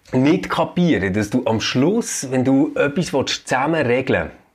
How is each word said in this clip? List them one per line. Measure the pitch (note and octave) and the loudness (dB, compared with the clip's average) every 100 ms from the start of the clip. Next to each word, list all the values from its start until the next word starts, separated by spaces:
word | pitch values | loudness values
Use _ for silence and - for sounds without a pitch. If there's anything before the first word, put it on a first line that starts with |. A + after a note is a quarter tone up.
| _ | _
nicht | C3 C#3 - - | 0 2 2 0
kapieren, | - E3 - F3 G#2+ F#2+ | -2 -2 2 2 2 0
dass | G2 G#2+ | 0 0
du | B2+ A#2 | 0 0
am | A2 | -2
Schluss, | - B2 C#3+ A3+ A3 - C3 | -2 0 2 2 -2 -6 -4
wenn | C3 B2+ | -2 2
du | C3+ D3+ - | 2 2 0
etwas | C#3+ D#3+ E3+ | -2 -2 -2
willst, | C#3+ - - - | -2 -2 -4 -4
zusammen | C3 C#3+ E3 B2+ | -2 0 0 0
regeln | B2 C3 G#2 | 0 0 -2
willst | D3 - _ | -2 -8 _